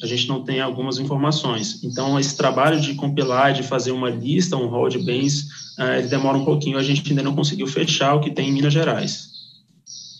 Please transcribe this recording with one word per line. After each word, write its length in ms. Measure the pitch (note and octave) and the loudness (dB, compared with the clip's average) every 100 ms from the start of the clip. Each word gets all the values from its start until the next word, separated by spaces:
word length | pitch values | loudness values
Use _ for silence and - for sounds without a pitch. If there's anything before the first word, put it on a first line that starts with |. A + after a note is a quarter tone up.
a 20 | A2+ | -4
gente 220 | A#2+ B2 | -2 -2
não 160 | B2+ | -4
tem 180 | - C3 | -4 -2
algumas 380 | C3+ B2 C3 B2+ | -2 -4 -4 -4
informações. 840 | C#3 C#3+ D3 D3+ C3 A2+ G2+ - | -2 0 2 0 0 -2 -4 -6
Então, 360 | A#2+ B2 C3+ C#3 | -8 -4 0 2
esse 180 | C#3 - | 0 0
trabalho 420 | C#3 B2+ D3 D#3 | 0 4 2 2
de 140 | C#3 | 0
compilar, 600 | - C#3 C#3+ C3 B2 C#3 | -2 -2 0 0 4 4
de 100 | C3 | 2
fazer 280 | - C3 B2 | -2 -2 0
uma 200 | C3 B2+ | -2 -2
lista, 440 | A#2+ B2 F3 F3+ C3+ | -2 0 0 2 0
um 120 | A#2+ | -2
rol 200 | B2 C3 | 0 0
de 120 | B2+ | 0
bens, 480 | F#2 B2 C#3+ D3 D3 - - - | 0 0 0 0 -4 -14 -14 -4
ah, 180 | B2+ C3 | -2 0
ele 120 | B2 | 0
demora 280 | C3+ C3+ C3+ | 0 2 2
um 80 | C#3 | 2
pouquinho, 320 | D3 C#3 C3+ | 2 2 0
a 60 | |
gente 180 | C3+ C#3+ - | 2 0 2
ainda 140 | C#3 | 0
não 120 | C#3 D3 | 2 0
conseguiu 300 | D3 - C3+ | 0 0 -2
fechar 480 | - D#3+ - C#3 | 0 0 2 4
o 80 | D3 | 4
que 80 | D3 | 2
tem 200 | - C3+ | -2 0
em 40 | |
Minas 180 | C#3 C#3+ | 2 4
Gerais. 600 | D3+ D3+ G#2 G2+ - - - - _ _ _ - - - | 4 2 0 -2 -6 -12 -20 -20 _ _ _ -20 -18 -18